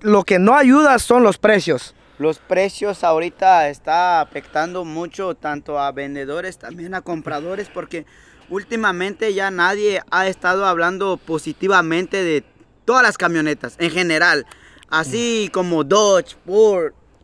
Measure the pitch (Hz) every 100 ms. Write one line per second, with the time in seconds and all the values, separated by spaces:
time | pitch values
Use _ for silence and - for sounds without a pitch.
0 | 214 208 180 185 196 277 262 277 302 247
1 | - 240 220 - 208 208 165 131 - -
2 | _ - 151 156 - 185 196 - 208 190
3 | 175 160 170 - 190 180 147 143 - 165
4 | 180 165 147 147 - 151 165 180 165 156
5 | 170 - 190 160 156 143 139 147 139 131
6 | 139 143 135 160 185 - 117 175 170 185
7 | 180 165 151 147 165 196 196 180 156 170
8 | 151 _ _ _ - 185 202 226 214 180
9 | 190 - 220 196 196 180 180 208 208 190
10 | - 180 190 185 180 190 196 170 170 190
11 | 196 175 - 160 165 143 190 190 160 165
12 | 180 196 175 147 - _ _ _ - 254
13 | 233 - 175 165 151 147 123 - 170 165
14 | 180 156 175 151 - - - - - 156
15 | 147 220 240 226 196 190 180 165 143 196
16 | 208 185 - - - 202 214 185 156 -
17 | _ _